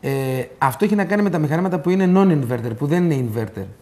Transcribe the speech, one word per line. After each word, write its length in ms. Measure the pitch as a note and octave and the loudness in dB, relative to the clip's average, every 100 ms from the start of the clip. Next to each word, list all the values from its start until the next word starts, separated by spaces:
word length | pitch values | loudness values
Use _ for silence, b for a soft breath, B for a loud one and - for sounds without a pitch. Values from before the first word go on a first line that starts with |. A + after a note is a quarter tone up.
ε, 100 | - C3+ C3+ C3 - - | -4 -4 -2 -4 -6 -2
αυτό 280 | C3+ A2+ G#3+ | -2 0 0
έχει 100 | G#3+ | 0
να 100 | F#3+ | 0
κάνει 160 | G#3 | 0
με 80 | G3+ | 0
τα 80 | E3 | 0
μηχανήματα 420 | D3+ D#3 F#3 F3 | 0 0 0 -2
που 100 | D#3+ | 0
είναι 220 | F#3 F#3 F#3 | 2 4 4
non-inverter, 640 | G3 D#3 B2 B2 A#2 A2 | 4 4 0 -4 -4 -4
που 80 | C#3+ | -2
δεν 260 | D3 F3 | 0 2
είναι 180 | C#3+ B2 | 0 -2
inverter. 360 | A2 G#2+ G2+ F#2+ G2 | -4 -6 -8 -14 -14